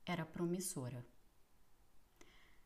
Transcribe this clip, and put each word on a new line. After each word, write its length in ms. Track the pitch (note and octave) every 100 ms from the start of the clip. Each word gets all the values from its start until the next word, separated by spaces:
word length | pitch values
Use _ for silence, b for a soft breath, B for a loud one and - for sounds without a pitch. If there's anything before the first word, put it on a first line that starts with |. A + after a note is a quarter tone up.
| -
era 180 | E3+
promissora. 800 | D#3+ - F3 F#3 - C#3+ B2 B2 - - - - - - - - - - - B B B B B